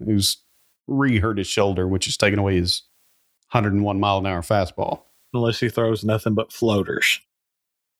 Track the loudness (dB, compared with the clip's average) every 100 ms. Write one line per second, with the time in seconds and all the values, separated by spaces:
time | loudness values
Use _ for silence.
0 | -2 0 0 -4 _ _ _ _ -4 0
1 | 2 2 0 -2 -2 2 2 2 0 0
2 | -2 0 0 2 2 2 0 -2 -8 _
3 | _ _ _ _ _ 0 2 2 0 0
4 | 0 0 0 -4 0 0 0 -4 -6 -6
5 | _ _ _ -2 -2 0 -2 0 0 0
6 | -2 -2 0 -2 -4 -2 0 0 -2 -2
7 | -2 -2 _ _ _ _ _ _ _ _